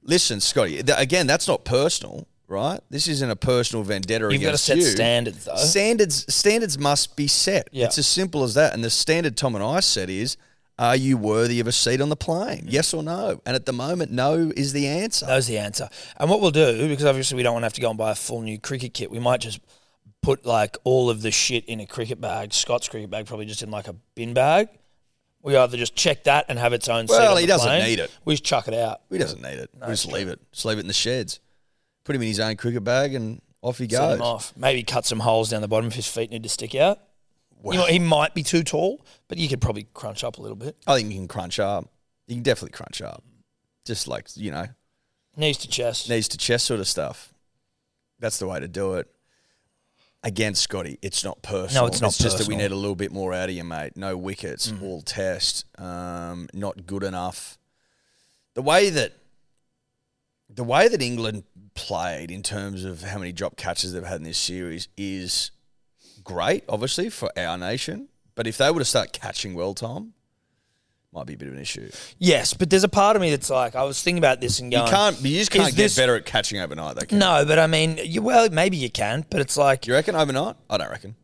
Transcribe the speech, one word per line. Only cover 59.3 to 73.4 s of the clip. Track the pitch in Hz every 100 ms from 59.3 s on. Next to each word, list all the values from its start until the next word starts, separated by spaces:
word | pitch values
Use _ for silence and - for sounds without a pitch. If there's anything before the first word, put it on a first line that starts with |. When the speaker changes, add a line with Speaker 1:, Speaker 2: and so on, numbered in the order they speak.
| _ _ _ _ _ _ _ _ _ _ _ _
Speaker 1:
the | 107
way | 120 135 220
that | 220
England | 123 120 113 107 - - 98
played | - - 95 87 80 85
in | 92
terms | 98 104 101 95
of | 95 85
how | 92 98
many | 90
drop | 87 92 -
catches | 95 87 92
they've | 90 85
had | 90
in |
this | 78 82
series | - 92 87 82 - -
is | 98 95 92 - - - _ _ _ _ _ -
great, | 95 90 90 190 -
obviously, | 104 127 - 135
for | - 104 -
our | 87 90
nation. | 90 123 - 196 277 _ _ -
But | 113
if | 110
they | 135
were | 165
to | 127
start | 123 101
catching | - 104 - 104 87
well, | 92
Tom, | 98 113 139 226 _ _ _ _ _ _ _ _ _ _
might | 85 64
be |
a | 67
bit | 71
of | 65
an |
issue. | 71 - - - - -
Speaker 2:
Yes, | 180 147 -
but | - 180
there's | 190 196
a |
part | - 202 220
of |
me | 175
that's | 147